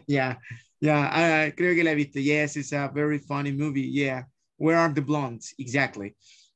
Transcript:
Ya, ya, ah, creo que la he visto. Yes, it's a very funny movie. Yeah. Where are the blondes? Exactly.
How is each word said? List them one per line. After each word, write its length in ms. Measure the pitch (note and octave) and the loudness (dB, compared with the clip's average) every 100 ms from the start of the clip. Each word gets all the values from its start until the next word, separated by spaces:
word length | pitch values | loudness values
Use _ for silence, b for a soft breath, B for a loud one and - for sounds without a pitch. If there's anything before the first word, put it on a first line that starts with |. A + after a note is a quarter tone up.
| - | 0
Ya, 340 | C#3+ B2+ B2+ B A#2 B _ | 0 0 -4 B -20 B _
ya, 280 | D3+ D3 C#3+ | 2 4 2
ah, 400 | D#3 E3+ D#3 D3+ C#3+ | 2 4 4 0 0
creo 180 | F3+ | 2
que 80 | E3+ | 2
la 100 | E3 | 2
he 20 | |
visto. 240 | D3+ C#3+ C#3 | 0 -2 -2
Yes, 360 | C#3 D3+ D3 D3 | 0 2 0 -4
it's 160 | C3+ | -6
a 160 | D3 C#3 | -4 -4
very 300 | C#3+ D3+ D3 | -2 0 -2
funny 340 | - C#3 C#3+ | -4 -4 -2
movie. 380 | C#3 D3+ C#3 C3 | -2 -2 -2 -2
Yeah. 360 | C#3 C#3 B2+ C3 _ _ - | -2 -2 -2 -10 _ _ -2
Where 180 | D#3 E3 | 2 4
are 140 | E3 | 4
the 80 | D3 | 2
blondes? 540 | C3+ D3+ C3 A#2 - - | 0 -2 -2 -8 -14 -12
Exactly. 580 | B2 C#3 C3 G#2 G2+ - b b b | -4 -2 -2 -4 -12 -12 b b b